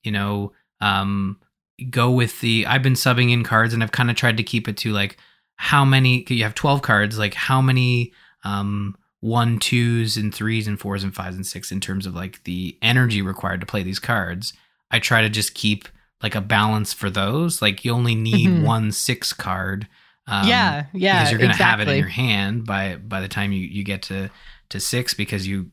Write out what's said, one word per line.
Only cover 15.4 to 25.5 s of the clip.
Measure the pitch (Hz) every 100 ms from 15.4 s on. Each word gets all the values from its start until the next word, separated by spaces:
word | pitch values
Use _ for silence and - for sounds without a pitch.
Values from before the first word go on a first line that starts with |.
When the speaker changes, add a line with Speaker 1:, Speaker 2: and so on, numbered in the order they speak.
| - -
Speaker 1:
keep, | 107 104 - - _ _
like, | 107 107
a |
balance | 101 107 107 107 104
for | - 101
those. | 92 98 131 170 165
Like, | 104 95
you | 120
only | 120 120
need | 113 110 196 170
Speaker 2:
Mm-hmm. | 175
Speaker 1:
one | 147 113 107
six | - - 120 -
card, | - - 92 95 98 110 _ _ _ -
um, | 101 196
Speaker 2:
Yeah, | 247 202 147 143
yeah, | 190 190 185
Speaker 1:
because | 151
you're | 117
gonna | 120 92
have | 92 107
it |
in | 107
Speaker 2:
exactly. | 139
Speaker 1:
your | 92
hand | 117 127 101 98 117 113
by, | 98 98 87
by | 101 95
the | 95
time | - 101
you, | 95
you | 92 98
get | 98 95
to, | - 98 95 - - - _
to | 101
six, | - 123 123 -
because | 107 101
you | 95